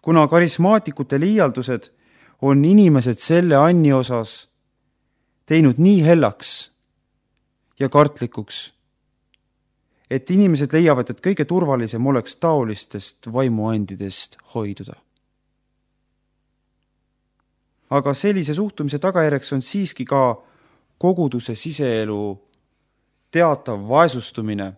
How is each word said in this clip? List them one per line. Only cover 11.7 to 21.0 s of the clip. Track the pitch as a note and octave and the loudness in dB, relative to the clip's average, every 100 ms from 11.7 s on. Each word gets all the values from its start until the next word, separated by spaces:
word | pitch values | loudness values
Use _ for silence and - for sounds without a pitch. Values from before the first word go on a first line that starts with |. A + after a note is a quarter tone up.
| C3 A2+ A2+ C3 | -2 -4 -2 0
oleks | C3 A2+ - | -2 -4 -4
taolistest | E3+ D3+ A#2 G#2 - G#2 - - - | 0 0 -2 -8 -12 -14 -14 -18 -8
vaimuandidest | A#2 C3 A2 A2 A2 G2 F#2+ G2 - - - _ | -4 -2 -2 -2 -4 -6 -10 -12 -12 -16 -20 _
hoiduda. | A#2 G#2 G2 G2 - _ _ _ _ _ _ _ _ _ _ _ _ _ _ _ _ _ _ _ _ _ _ _ _ _ _ _ _ _ | -10 -10 -12 -16 -20 _ _ _ _ _ _ _ _ _ _ _ _ _ _ _ _ _ _ _ _ _ _ _ _ _ _ _ _ _
Aga | C#3 C#3 C#3 | -4 -2 -4
sellise | G3+ G3 D3 D3+ | -2 -2 -4 -6
suhtumise | G#3 - C#3+ C#3+ | -6 -6 -8 -4
tagajärjeks | F#3 F3+ D#3 C#3+ - | -4 0 0 -2 -4
on | C#3 | -8
siiski | B2 G3+ F#3 - B2+ | -6 -6 -6 -8 -4
ka | C#3 B2+ A2 _ _ _ _ _ | 0 0 -2 _ _ _ _ _
koguduse | _ | _